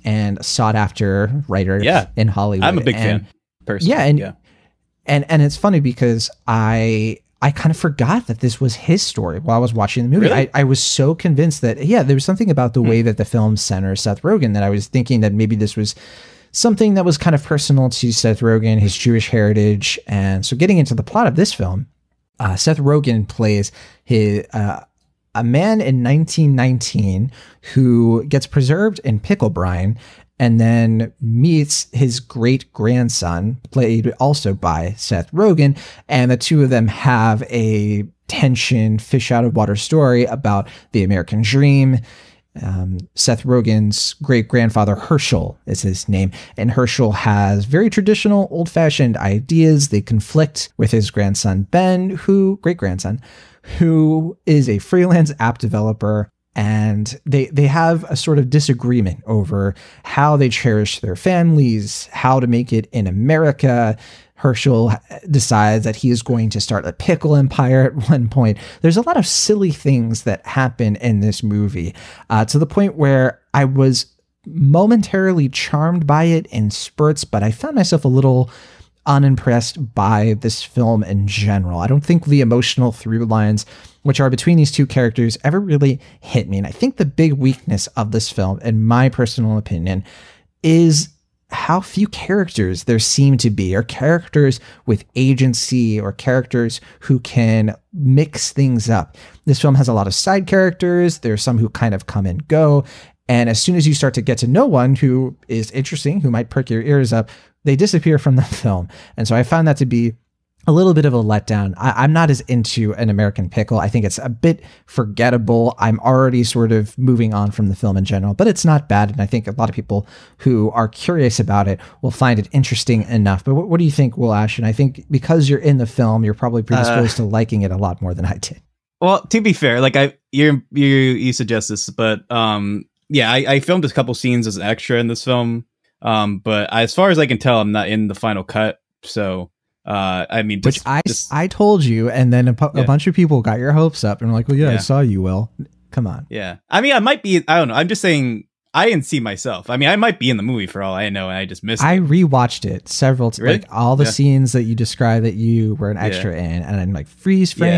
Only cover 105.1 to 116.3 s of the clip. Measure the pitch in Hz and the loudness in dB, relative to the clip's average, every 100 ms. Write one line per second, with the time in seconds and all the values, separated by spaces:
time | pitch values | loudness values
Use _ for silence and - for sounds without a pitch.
105.1 | 127 131 - _ 113 107 135 135 151 143 | 0 -2 -8 _ -6 -6 -6 -6 -6 -4
106.1 | 190 143 120 117 135 127 113 120 143 123 | -2 -2 -2 -4 -6 -4 -4 0 0 2
107.1 | 113 110 - _ _ 151 139 202 170 165 | 0 -2 -10 _ _ 0 2 2 2 2
108.1 | 151 147 127 - - 113 92 87 - - | 2 2 2 0 -2 -4 -4 -6 -14 -20
109.1 | - 110 117 123 165 160 139 131 117 117 | -8 -2 0 2 2 2 2 0 0 -2
110.1 | 113 _ _ _ _ - 156 185 156 147 | -4 _ _ _ _ 2 4 6 4 4
111.1 | 123 107 107 - 104 98 92 123 101 139 | 2 2 0 0 -2 -2 -2 -2 2 2
112.1 | 160 160 131 - 123 110 - 107 107 113 | 4 2 0 0 -2 -2 -2 -2 -2 0
113.1 | 101 101 101 95 - 104 110 90 127 101 | 2 0 -2 -6 -4 -2 0 0 0 -2
114.1 | - 123 113 170 160 - - _ - 107 | -4 -8 -2 0 0 -6 -20 _ -6 -6
115.1 | 101 120 123 110 117 117 - 110 110 123 | 0 0 0 2 2 2 0 0 0 2
116.1 | 131 131 | 2 4